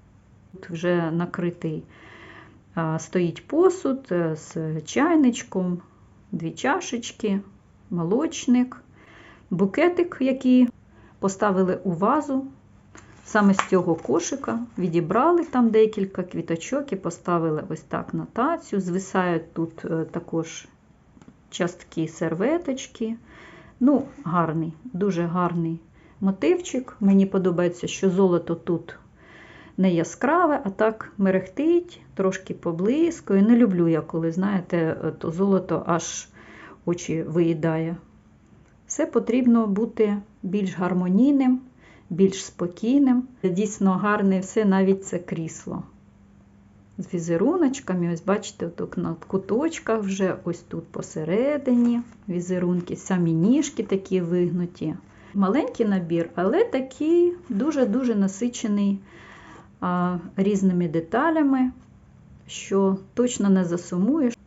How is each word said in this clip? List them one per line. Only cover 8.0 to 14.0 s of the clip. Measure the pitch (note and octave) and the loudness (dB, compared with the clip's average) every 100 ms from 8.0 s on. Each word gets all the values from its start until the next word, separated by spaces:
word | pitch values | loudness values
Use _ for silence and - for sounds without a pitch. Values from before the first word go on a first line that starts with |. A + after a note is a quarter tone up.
| E3 A3 D#4+ - - B3 B3 - - - - - - - - | 0 0 -2 -2 2 2 2 -4 -20 -20 -20 -20 -20 -20 -6
букетик, | F3 G3 - E4+ F4 F4 - | 0 0 2 2 2 -2 -2
який | C4 C4 B3+ B3+ A#3+ - - - - - | -2 0 4 6 4 0 -18 -20 -20 -6
поставили | G3 G3 G#3 F#3 F#3 F3+ | -4 0 0 2 2 0
у | G3+ | -2
вазу. | E3 G3+ D4 C#4+ C4+ C4+ - - - - - - - - | 0 2 2 0 -4 -4 -12 -20 -20 -20 -20 -20 -20 -4
Саме | A3 G3+ | 2 4
з | G3 - | 4 2
цього | F#3 F3 | 2 2
кошика | E3 | -2